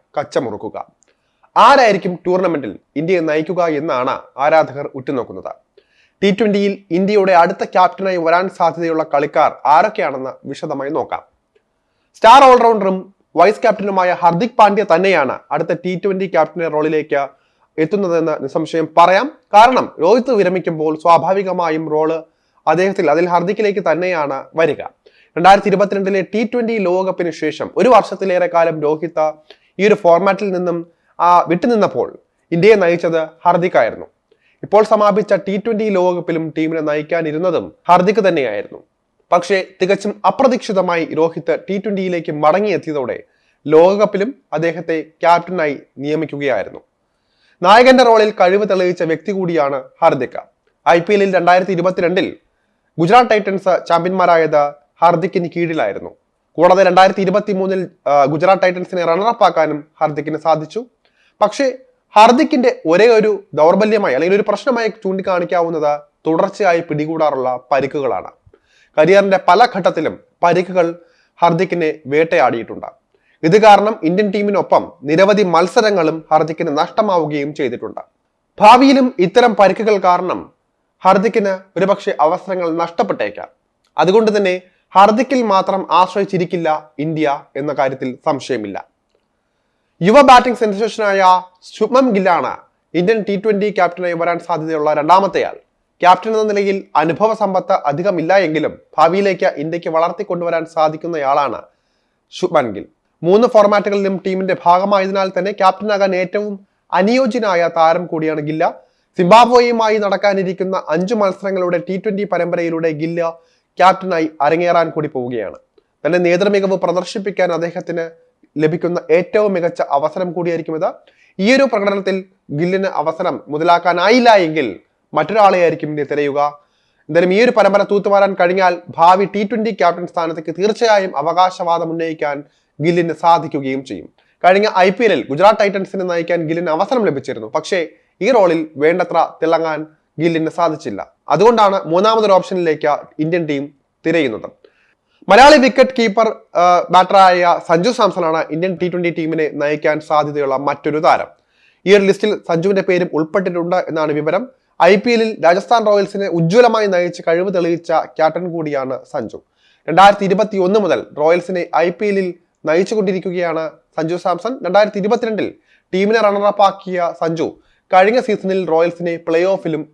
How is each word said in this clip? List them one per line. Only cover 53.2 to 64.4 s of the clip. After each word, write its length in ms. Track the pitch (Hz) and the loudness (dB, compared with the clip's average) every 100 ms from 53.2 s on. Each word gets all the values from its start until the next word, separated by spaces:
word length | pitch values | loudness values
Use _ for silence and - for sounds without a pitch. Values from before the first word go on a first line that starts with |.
| 240 | 4
ടൈറ്റൻസ് 560 | 214 196 196 190 170 - | 0 -2 -4 -2 -2 0
ചാമ്പ്യന്മാരായത് 840 | 170 175 190 175 170 160 147 143 147 _ - | 0 0 0 2 2 2 0 -2 -4 _ 0
ഹർദിക്കിന് 460 | 170 165 180 190 170 170 | 2 2 -2 -4 -6 -4
കീഴിലായിരുന്നു. 540 | 170 156 110 92 85 - _ _ _ | -4 -2 -4 -6 -12 -20 _ _ _
കൂടാതെ 300 | - 175 185 | 2 4 4
രണ്ടായിരത്തി 380 | 190 180 190 196 | 4 6 4 4
ഇരുപത്തിമൂന്നിൽ, 680 | 190 196 208 190 190 190 175 _ - | -2 -2 -2 -4 -2 -4 -6 _ -2
ആ, 180 | 143 | 2
ഗുജറാത്ത് 380 | 139 147 180 190 | 2 2 2 2
ടൈറ്റൻസിനെ 420 | 185 180 180 185 | 2 -2 -6 -4
റണ്ണറപ്പ് 400 | 165 170 214 233 | -2 0 0 2
ആക്കാനും 400 | 185 170 156 151 - - | 0 2 -2 -2 -10 -6
ഹർദിക്കിന് 380 | 156 147 147 151 | -6 -4 -8 -6
സാധിച്ചു. 460 | 165 156 151 214 247 _ _ _ _ - | -2 -2 -2 -10 -12 _ _ _ _ -4
പക്ഷേ 320 | 208 - 269 262 _ _ _ 208 | -2 0 -4 -4 _ _ _ 4
ഹർദിക്കിന്റെ 640 | 226 247 311 285 240 - 165 | 6 6 2 2 0 -2 0
ഒരേ 200 | 175 226 | 4 4
ഒരു 380 | 220 214 202 - | 4 2 -2 -6
ദൗർബല്യമായി 600 | 143 208 196 214 208 190 | 2 4 4 2 0 0
അല്ലെങ്കിൽ 220 | 131 170 | 0 0
ഒരു 80 | 202 | 0